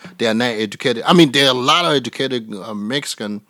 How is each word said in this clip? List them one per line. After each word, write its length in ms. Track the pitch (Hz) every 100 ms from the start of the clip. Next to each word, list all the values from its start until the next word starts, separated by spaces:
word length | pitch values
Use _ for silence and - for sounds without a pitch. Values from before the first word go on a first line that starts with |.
| 92 -
they 100 | 113
are 60 |
not 180 | 110 123
educated. 520 | 110 107 - 135 117 131
I 80 |
mean, 180 | 175 156
there 160 | 139 139
are 80 | 127
a 40 |
lot 260 | 131 165 170
of 80 |
educated, 600 | 143 120 - 135 127 110
uh, 200 | 101 110
Mexican, 680 | 104 104 139 - - 104 104 _